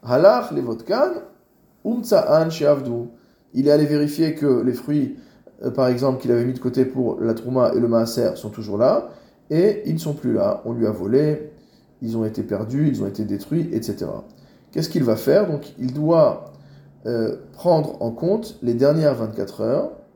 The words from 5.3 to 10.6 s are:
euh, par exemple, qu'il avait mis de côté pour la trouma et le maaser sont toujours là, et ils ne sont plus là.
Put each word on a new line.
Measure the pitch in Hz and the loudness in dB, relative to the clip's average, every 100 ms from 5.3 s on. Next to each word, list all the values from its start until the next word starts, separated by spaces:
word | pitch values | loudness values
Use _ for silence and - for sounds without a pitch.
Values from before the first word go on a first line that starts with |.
| _ - - | _ -20 -8
euh, | 127 | -6
par | 131 127 | 0 0
exemple, | 120 135 131 | 2 0 -2
qu'il | 123 | 0
avait | 120 123 | 0 0
mis | |
de | 127 | -2
côté | 127 127 | -4 0
pour | 131 131 120 - | 0 0 -2 -2
la | 117 | -2
trouma | 113 123 127 123 | -2 -2 2 2
et | 123 | 2
le | 117 | 2
maaser | 117 113 - 113 - | 2 2 0 -2 -2
sont | 110 | -10
toujours | 107 107 104 | -12 -8 2
là, | 123 226 - - - _ _ | 2 2 -2 -16 -20 _ _
et | 156 196 208 - | 2 2 2 -4
ils | |
ne | 160 | -4
sont | 156 | -4
plus | 143 123 | -4 -2
là. | 110 98 - | 0 0 -2